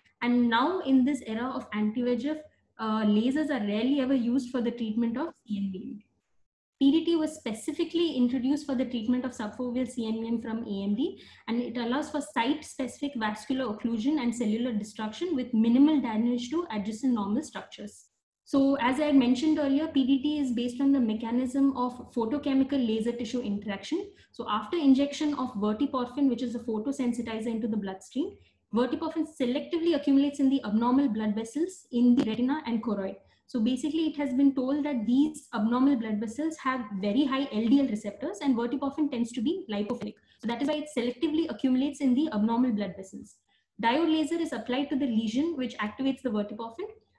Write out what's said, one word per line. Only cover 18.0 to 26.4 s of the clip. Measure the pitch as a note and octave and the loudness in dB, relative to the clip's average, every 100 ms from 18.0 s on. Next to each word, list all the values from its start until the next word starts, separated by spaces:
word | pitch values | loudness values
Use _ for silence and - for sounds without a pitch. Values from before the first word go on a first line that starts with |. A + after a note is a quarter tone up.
| - _ _ _ | -20 _ _ _
So | _ C#4 C4+ C#4 | _ 2 2 2
as | A#3 C4+ | 0 2
I | D4+ | 4
had | C#4 | 6
mentioned | A#3+ B3+ D#4 D4+ | 6 2 2 2
earlier, | C#4 C#4 D#4+ | 2 2 2
P | C#4 | 2
D | B3+ C4+ | 4 2
T | D4 D4+ | 2 0
is | C4+ | 0
based | A#3 B3 B3 | -2 -4 0
on | C#4 | 2
the | C#4 | 4
mechanism | A3+ G#3+ A3+ A#3+ B3+ C#4 C#4 B3+ | 2 0 -2 -2 0 2 2 2
of | B3 B3 - | -4 -4 -8
photochemical | - A3+ C#4+ C#4+ C4+ C4+ C#4+ A#3 | -4 0 0 2 2 2 2 2
laser | A3 A3+ | 0 0
tissue | A#3 A3+ B3 | -4 -4 -4
interaction. | G#3+ G3+ A3 G3 - F4 G#4 - _ | -2 -4 -4 -8 -4 -4 -4 -14 _
So | - A3+ | -12 -4
after | G#3 - F4 | -4 -2 2
injection | C#4+ C4 C#4+ - D4+ | 6 6 4 0 -2
of | C#4+ B3+ | -2 -4
verteporfin, | G3+ G#3 G#3+ C#4+ C4 B3 C#4 C#4 | -2 -2 0 -2 -2 -4 0 2
which | A#3 | 2